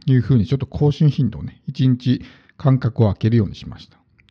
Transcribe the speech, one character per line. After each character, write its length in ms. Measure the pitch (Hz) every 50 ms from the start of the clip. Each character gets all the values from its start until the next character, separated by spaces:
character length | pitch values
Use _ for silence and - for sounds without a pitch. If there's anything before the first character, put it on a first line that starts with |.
| -
い 80 | 160 -
う 80 | 127
ふ 120 | - - 139
う 40 | 117
に 80 | 95
ち 80 | - 143
ょ 20 |
っ 20 | 131
と 80 | 131
更 260 | - - - 147 147
新 180 | 139 - 165 147
頻 180 | - - 131 117
度 120 | 113 143
を 20 |
ね、 180 | - 135 - _ _
一 200 | - 135 - 131
日 360 | 131 127 123 - 127 127 - - - - _ _ _ _
間 220 | - - 139 135 131
隔 240 | - 110 - -
を 40 | 113 101
空 100 | 90 -
け 100 | - 113
る 80 | 117
よ 80 | 117 104
う 40 | 80
に 60 | 73
し 140 | - - 80
ま 100 | - -
し 100 | - _
た。 100 | _ _ _ _ _ _ _ _